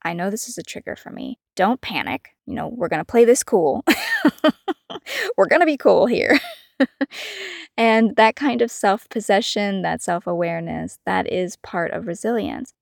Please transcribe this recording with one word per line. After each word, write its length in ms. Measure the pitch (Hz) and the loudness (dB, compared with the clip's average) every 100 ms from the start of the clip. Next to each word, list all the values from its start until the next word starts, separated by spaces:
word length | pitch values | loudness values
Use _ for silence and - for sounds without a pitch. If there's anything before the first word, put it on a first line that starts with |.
I 100 | 165 | -8
know 160 | 170 185 | -4 -4
this 180 | 214 - | -6 -10
is 100 | 175 | -12
a 60 | |
trigger 320 | 165 - - - | -12 -12 -12 -12
for 140 | - | -14
me. 300 | - 262 254 _ - | -12 -12 -14 _ 0
Don't 260 | 190 262 | 0 0
panic. 540 | - 165 - - _ _ - | -4 -6 -4 -8 _ _ -12
You 80 | |
know, 140 | - 151 | -8 -8
we're 220 | 240 170 | -6 -4
gonna 140 | 156 | -4
play 220 | 165 240 233 | 2 6 6
this 180 | 254 | 6
cool." 400 | - 208 151 - - | 4 2 4 2 2
<laughs> 60 | - 855 880 698 - - - - - - - - - 381 - | 0 0 -4 -4 -2 -2 0 -8 -10 -10 -16 -10 -8 -4 0
We're 120 | - | 2
gonna 180 | 330 330 | 4 2
be 120 | 277 | 4
cool 280 | - 175 247 | 4 6 4
here. 340 | - - 285 698 622 _ - | 2 2 2 0 -18 _ -2
<laughs> 100 | 262 - 277 - - 392 381 349 - - | -2 -2 -8 -8 -12 -12 -12 -14 -10 0
And 380 | 226 220 226 214 | 4 4 4 6
that 180 | 220 - | 4 4
kind 260 | 277 240 | 0 0
of 80 | 233 | -2
self-possession, 1120 | - 202 202 - 226 208 202 - 214 202 196 | 0 0 0 -2 -6 2 2 2 -2 -2 -2
that 200 | 170 165 | -2 -4
self-awareness, 1000 | - 175 180 175 170 165 165 160 165 - - | -2 -4 -2 -2 -2 -4 -6 -6 -8 -8 -4
that 260 | 185 - | -2 -2
is 240 | 180 185 - | -2 -4 -8
part 340 | - 180 170 | -8 -4 -4
of 160 | - 220 | -4 -8
resilience. 640 | 170 220 233 202 - - _ | -6 -2 -2 -4 -8 -12 _